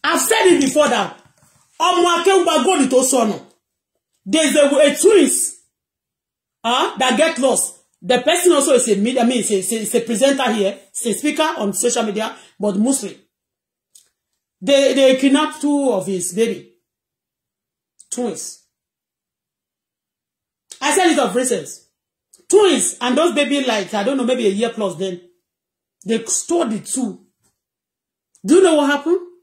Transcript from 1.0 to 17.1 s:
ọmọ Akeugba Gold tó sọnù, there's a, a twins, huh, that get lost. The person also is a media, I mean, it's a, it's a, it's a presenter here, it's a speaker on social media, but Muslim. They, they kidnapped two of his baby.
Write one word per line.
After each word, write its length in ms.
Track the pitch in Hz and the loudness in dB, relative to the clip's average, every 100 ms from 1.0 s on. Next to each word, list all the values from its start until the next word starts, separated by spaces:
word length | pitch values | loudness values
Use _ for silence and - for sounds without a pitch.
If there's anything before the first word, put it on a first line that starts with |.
| 185 - _ _ _ _ _ _ | -4 -10 _ _ _ _ _ _
ọmọ 300 | 339 349 349 339 | 0 2 2 2
Akeugba 460 | 349 381 349 311 247 | 2 2 2 0 0
Gold 240 | 359 254 | 0 2
tó 120 | 254 | 2
sọnù, 340 | 254 262 220 165 - _ _ _ _ _ _ _ 190 | 2 0 0 -4 -12 _ _ _ _ _ _ _ -2
there's 300 | 311 302 302 | 0 2 2
a, 100 | 277 285 294 | 2 4 2
a 80 | 277 | 4
twins, 600 | 381 415 277 - - - _ _ _ _ _ _ _ _ _ _ | 4 6 4 0 -6 -10 _ _ _ _ _ _ _ _ _ _
huh, 320 | 226 254 392 - | -4 -2 -2 -2
that 180 | 254 240 | 0 2
get 220 | 320 320 | 0 2
lost. 360 | 262 208 - - _ _ | 0 0 -4 -10 _ _
The 180 | 180 247 | -2 0
person 300 | 262 349 349 | 2 2 4
also 200 | 294 277 | 4 4
is 140 | 254 233 | 2 2
a 60 | 196 | 0
media, 260 | 220 262 | 0 0
I 40 | 233 | 0
mean, 140 | 247 | 0
it's 120 | - | 0
a, 40 | 202 | -2
it's 120 | 185 | -2
a, 100 | 226 | -6
it's 140 | 208 240 | -2 -4
a 60 | |
presenter 500 | 233 214 269 269 247 | -2 0 0 2 -2
here, 240 | 220 196 - _ | 0 -2 -4 _
it's 160 | - 233 | -8 -6
a 80 | |
speaker 360 | 196 294 294 311 320 | -4 -4 -2 -4 -2
on 160 | 202 | -6
social 300 | 190 240 240 | -2 -2 -2
media, 320 | 220 202 214 - - _ | -4 -6 -8 -12 -20 _
but 160 | 208 196 | -4 0
Muslim. 380 | 233 269 202 139 _ _ _ _ _ _ _ _ _ _ _ _ _ _ | 0 -2 -6 -16 _ _ _ _ _ _ _ _ _ _ _ _ _ _
They, 320 | 190 277 269 | 0 2 2
they 240 | 262 262 262 | 4 4 4
kidnapped 440 | 277 285 302 - | 2 2 0 -4
two 300 | 294 285 277 | -2 0 0
of 140 | 196 185 | -2 -4
his 260 | 185 180 | -6 -6
baby. 380 | 180 226 - - _ _ _ _ | -2 -2 -4 -14 _ _ _ _